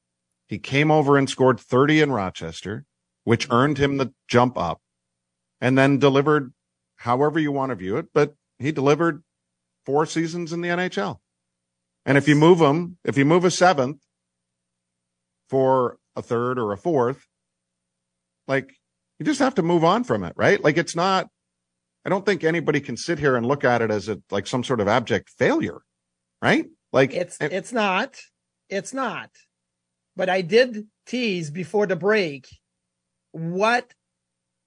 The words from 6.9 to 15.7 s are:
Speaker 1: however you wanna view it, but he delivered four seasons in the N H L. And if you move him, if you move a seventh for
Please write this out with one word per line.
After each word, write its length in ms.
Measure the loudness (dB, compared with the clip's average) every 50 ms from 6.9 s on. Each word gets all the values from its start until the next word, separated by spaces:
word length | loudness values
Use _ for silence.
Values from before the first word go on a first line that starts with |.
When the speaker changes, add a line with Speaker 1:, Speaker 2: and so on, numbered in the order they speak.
| _ -8
Speaker 1:
however 420 | -4 -2 0 0 0 0 0 0
you 100 | -2 -2
wanna 240 | -2 -4 -4 -4 -6
view 220 | -6 -6 -6 -6
it, 100 | -6 -6 -2 0
but 220 | 0 0 0 -2 _ _ _ _ -8
he 100 | -8 -6
delivered 540 | -4 0 2 2 2 2 0 -2 -4 -6 -10 _ _ _ _ _ _ _ _ _ _ _ _
four 220 | -4 -2 -2 -2
seasons 460 | -2 -2 -4 -4 -4 -6 -8 -10 -8
in 80 | -8 -8
the 80 | -6 -4
N 80 | -4 -4
H 200 | -4 -4 -6 -6
L. 220 | -6 -6 -8 -12 _ _ _ _ _ _ _ _ _ _ _ _ _ _ _ _ -2
And 120 | 2 2
if 120 | 2 4 4
you 80 | 4
move 240 | 6 6 6 6 6
him, 380 | 6 4 2 2 -2 -6 -10 -8
if 160 | -6 -2 0 2
you 60 | 4
move 200 | 4 4 4 2
a 60 | 2
seventh 500 | 2 4 4 4 4 2 0 -4 -6 -10 _ _ _ _ _ _ _ _ _ _ _ _ _ _ _ _ _ _ _ _ _ _ _ _ _ _ _ _ _ _
for 500 | -2 0 2 4